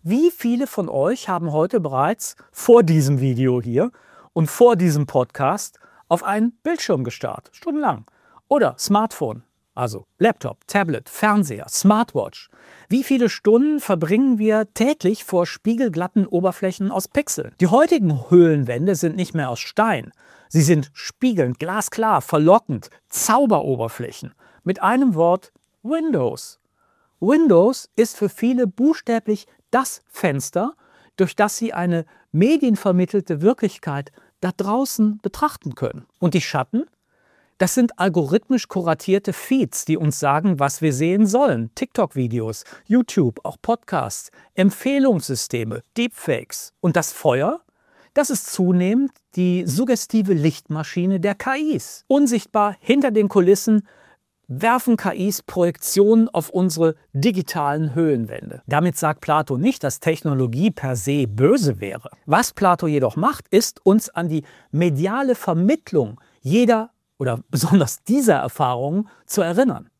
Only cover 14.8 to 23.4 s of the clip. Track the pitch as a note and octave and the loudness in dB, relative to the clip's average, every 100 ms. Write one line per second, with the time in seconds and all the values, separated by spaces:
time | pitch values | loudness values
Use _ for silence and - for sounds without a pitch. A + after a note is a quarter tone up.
14.8 | A#3+ D4+ - G#3+ - F3+ F3 - G#3 A#3 | -2 0 -2 -2 -2 -2 -2 -4 -4 -2
15.8 | B3+ D#3+ F3+ - F#3+ F3 F#3 - F#3+ F#3 | -2 -2 -2 -2 0 0 -2 -2 -6 -4
16.8 | G3 F#3+ - C#4+ D4 - - _ F3 A#3 | -4 -4 -4 -4 -4 -8 -10 _ 2 4
17.8 | E4 E4 F#3 C#3+ - F3 E3+ D3+ B2 B2 | 4 4 2 0 6 6 8 4 0 -2
18.8 | F3 F3+ E3+ D#3 F3 E3 C3 A#2+ - - | -2 -2 -2 -4 -6 -4 -4 -6 -6 -2
19.8 | A3 D#3+ - _ _ - _ D#3+ D3 D#3+ | 0 0 -6 _ _ -20 _ 2 4 2
20.8 | C#3 - - - B3+ G3+ B2+ B2 D#3+ G3+ | 0 -10 -16 -4 -2 0 -2 -2 -6 -6
21.8 | - - A3 F3 - D#3 D#3 G#3 - A#2+ | -6 -4 0 0 0 2 6 4 4 -10
22.8 | - _ _ - - A3+ | -10 _ _ -6 0 2